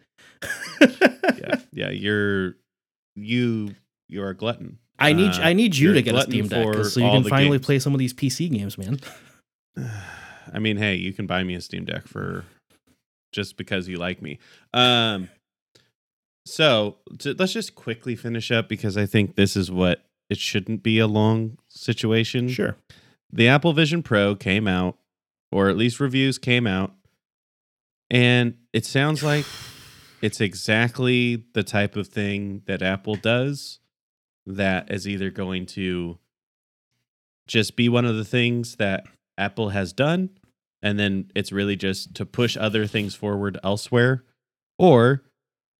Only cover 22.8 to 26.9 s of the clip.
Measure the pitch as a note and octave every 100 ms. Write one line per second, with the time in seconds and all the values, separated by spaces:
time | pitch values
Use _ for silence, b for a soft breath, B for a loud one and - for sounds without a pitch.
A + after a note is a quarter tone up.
22.8 | _ b b b _ - A#2 C#3+ E3+ D3+
23.8 | D#3 E3+ - G#2+ G2+ G2+ G2 G2 G#2+ F2+
24.8 | F2+ - _ _ _ _ _ G2 G2 F#2
25.8 | A#2+ A#2 C#3+ C3 C3+ B2+ - B2 A#2 F#2
26.8 | G2